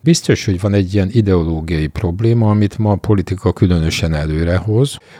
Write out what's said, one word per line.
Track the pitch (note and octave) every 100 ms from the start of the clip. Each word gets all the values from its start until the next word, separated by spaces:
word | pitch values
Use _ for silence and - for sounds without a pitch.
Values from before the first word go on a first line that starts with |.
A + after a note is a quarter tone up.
biztos, | D3+ E3+ - A#2+ -
hogy | F2+
van | G2+
egy | G2+ F#2
ilyen | G2+ F#2+
ideológiai | A#2 G2+ F2+ E2 E2 D#2+ D#2+ D2+
probléma, | - F2+ F#2 A2+ A#2 G#2+
amit | G#2 G#2 -
ma | G#2
a | G2
politika | G#2+ G2+ E2+ F#2 F#2
különösen | - G2 F2 D#2+ - E2+
előrehoz, | D#2 D2+ D#2 E2+ F#2 G2 G#2+ C#3 - -